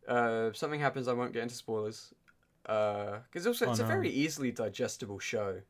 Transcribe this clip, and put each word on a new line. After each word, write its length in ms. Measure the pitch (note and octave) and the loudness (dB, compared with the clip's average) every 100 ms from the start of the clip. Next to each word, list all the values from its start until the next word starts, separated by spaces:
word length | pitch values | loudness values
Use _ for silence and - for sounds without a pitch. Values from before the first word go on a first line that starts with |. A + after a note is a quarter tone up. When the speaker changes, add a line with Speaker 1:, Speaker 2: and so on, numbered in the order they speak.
| - | 2
Speaker 1:
uh, 440 | A#2+ A#2 A2+ A2+ | 2 4 2 0
something 260 | G#2 D3+ D3 | 0 -4 2
happens, 280 | C#3+ C3 B2 | 2 2 0
I 60 | |
won't 180 | A#2+ B2 | 0 0
get 100 | A#2 | -2
into 120 | A#2 A#2+ | -4 -6
spoilers. 580 | - A2 G#2+ A2 - - - _ _ _ - | -4 -2 -2 -6 -16 -20 -20 _ _ _ -2
Uh, 540 | G#2+ G#2+ G2+ G#2 G#2 - | 2 2 2 -4 -6 -8
'cause 140 | - F#3 | -2 0
also, 200 | A#3+ A#3+ | 2 2
Speaker 2:
Oh, 20 | |
Speaker 1:
it's 80 | D#3+ | 2
a 40 | |
Speaker 2:
no. 40 | A3+ | 2
Speaker 1:
very 220 | F#4+ E4 | 2 2
easily 420 | C3+ D#3 D3 C3 | 2 0 2 -2
digestible 680 | A#2 G#2+ - A#2+ - G#2+ G2 | 0 -4 -2 -4 -4 -8 -6
show. 420 | - A#2 G2+ F#2+ - | -4 -2 -2 -4 -10